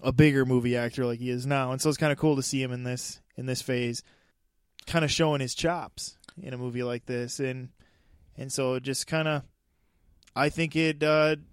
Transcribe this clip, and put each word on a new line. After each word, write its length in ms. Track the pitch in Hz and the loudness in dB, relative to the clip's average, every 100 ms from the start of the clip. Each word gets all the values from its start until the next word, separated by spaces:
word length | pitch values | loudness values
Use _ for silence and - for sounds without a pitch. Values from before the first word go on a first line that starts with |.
a 100 | 131 | 0
bigger 340 | 127 151 139 127 | 6 6 6 4
movie 300 | 127 120 120 | 4 2 0
actor 300 | 120 - 123 | -2 -2 -4
like 140 | 117 | -2
he 100 | 123 | -4
is 160 | 123 131 | -4 -2
now. 260 | 139 127 | -2 0
And 100 | 131 | 0
so 80 | 156 | 0
it's 80 | 139 | 2
kinda 180 | 156 143 | 0 2
cool 200 | 156 139 | 2 2
to 80 | |
see 180 | 127 135 | 0 -2
him 100 | 131 | -2
in 120 | 123 | -4
this, 380 | 123 123 - - _ - | -6 -6 -8 -14 _ -10
in 100 | 127 | -6
this 160 | 127 | -4
phase, 420 | - 123 120 120 - _ _ _ _ _ _ _ - | -2 0 0 -4 -10 _ _ _ _ _ _ _ -4
kinda 220 | 165 151 | 0 2
showing 340 | - 160 147 | 2 2 2
his 140 | 127 - | -2 -2
chops 600 | 165 175 110 - - - - - | -2 -2 -6 -12 -14 -14 -20 -16
in 120 | - | -12
a 40 | 127 | -8
movie 260 | 123 123 | -6 -4
like 220 | 123 120 - | -4 -4 -4
this. 340 | 123 120 - | -6 -4 -4
And, 300 | 135 127 127 _ - _ _ _ _ - | -4 -6 -10 _ -20 _ _ _ _ -14
and 140 | 131 | -8
so 280 | 135 131 127 | -2 0 0
just 280 | 127 131 - | -2 -6 -2
kinda, 380 | 160 156 147 - _ _ _ _ _ _ _ _ - | -2 0 -2 -6 _ _ _ _ _ _ _ _ 0
I 140 | 147 | 0
think 260 | 165 165 156 | 0 -2 2
it, 280 | 160 147 | 0 2
uh, 340 | 151 156 151 156 - | 2 4 4 2 -6